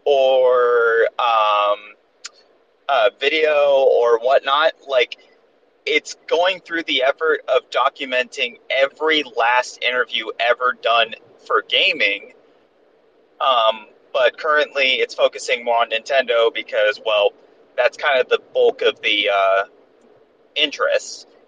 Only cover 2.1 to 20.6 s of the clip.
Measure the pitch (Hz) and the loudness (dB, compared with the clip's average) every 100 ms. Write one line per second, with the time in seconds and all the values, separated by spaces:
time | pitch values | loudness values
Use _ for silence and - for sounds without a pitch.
2.1 | _ - _ _ _ _ _ - 131 104 | _ -20 _ _ _ _ _ -4 0 0
3.1 | - 139 156 156 147 143 139 131 - 120 | 0 -2 0 0 2 2 4 4 2 2
4.1 | 113 123 135 135 143 160 - 139 127 120 | 2 2 0 2 0 0 -2 -4 -2 -2
5.1 | - _ _ _ _ _ _ - 151 - | -6 _ _ _ _ _ _ -2 -2 -4
6.1 | - - 160 180 180 - 165 160 139 131 | -16 -4 0 0 -2 -8 -8 -4 -2 0
7.1 | - 160 151 - 131 - 131 135 - 135 | 0 -2 -2 0 -2 -2 -2 -2 -4 -6
8.1 | 127 120 - 120 113 - 127 135 - 160 | -4 -4 -6 -8 -8 -6 -2 -2 0 -2
9.1 | 156 127 120 117 123 127 - 123 127 120 | 0 -2 -2 0 0 -2 -6 -4 -2 -4
10.1 | 117 113 - 117 120 123 123 117 117 110 | -6 -8 -4 -2 0 -2 -2 0 0 0
11.1 | - _ - - 113 - 123 190 156 104 | -6 _ -20 -4 -4 0 0 0 0 -2
12.1 | 101 - - _ _ _ _ _ _ _ | -2 -10 -20 _ _ _ _ _ _ _
13.1 | _ _ - 143 123 110 110 - _ _ | _ _ -4 0 2 2 0 -10 _ _
14.1 | 139 120 - 160 151 143 139 131 123 117 | 0 0 0 0 0 0 -2 0 0 -2
15.1 | - 135 104 - 123 117 117 113 113 - | 0 -2 -2 -6 -4 -2 -2 0 -4 -2
16.1 | 135 123 117 113 113 107 120 107 104 110 | -2 0 2 0 -2 -6 -2 0 -2 -2
17.1 | 104 104 - _ _ _ - 123 - 151 | 0 0 -2 _ _ _ -2 -2 -2 -2
18.1 | 131 - 160 - 131 120 - 120 - 113 | 0 0 -2 -2 0 0 2 -2 -2 -4
19.1 | 104 101 98 95 95 98 _ _ _ _ | -2 0 0 2 0 -2 _ _ _ _
20.1 | _ _ _ _ - | _ _ _ _ -6